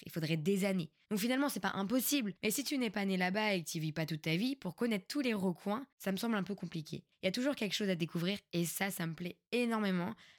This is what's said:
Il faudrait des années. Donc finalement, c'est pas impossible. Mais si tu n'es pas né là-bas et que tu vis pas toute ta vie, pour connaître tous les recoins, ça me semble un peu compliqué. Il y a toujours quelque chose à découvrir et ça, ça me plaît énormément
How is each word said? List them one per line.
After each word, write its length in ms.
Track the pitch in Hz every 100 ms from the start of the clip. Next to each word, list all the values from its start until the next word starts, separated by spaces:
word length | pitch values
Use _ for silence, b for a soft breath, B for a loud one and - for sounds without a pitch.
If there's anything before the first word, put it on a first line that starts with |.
| -
Il 60 |
faudrait 260 | - 156 165
des 280 | 151 196 196
années. 260 | 190 156 b b
Donc 100 | 208
finalement, 300 | 233 262 285
c'est 100 | 208
pas 120 | 190
impossible. 640 | - 196 254 233 285 214 -
Mais 80 | 220
si 120 | -
tu 140 | 254 285
n'es 140 | 233
pas 120 | 208
né 140 | 196 185
là-bas 360 | 185 196 214
et 100 | 190
que 60 | 156
tu 100 | 170
vis 120 | 156
pas 140 | 151 156
toute 160 | 156
ta 140 | 160 160
vie, 200 | 254 277
pour 200 | 180 -
connaître 320 | 240 208 190
tous 140 | 294
les 120 | 254
recoins, 540 | 214 185 170 202 220 277 -
ça 140 | 196
me 60 | 190
semble 180 | 233 214
un 80 |
peu 120 | 185 202
compliqué. 480 | 175 165 151 - - -
Il 40 | 190
y 40 |
a 20 |
toujours 240 | 190 262 269
quelque 180 | 208
chose 160 | - 208
à 60 | 175
découvrir 440 | 165 175 170 202 -
et 120 | 175 170
ça, 260 | - 196
ça 140 | 190 165
me 80 |
plaît 240 | 160 175 - -
énormément 640 | 233 240 220 202 180 180 220 B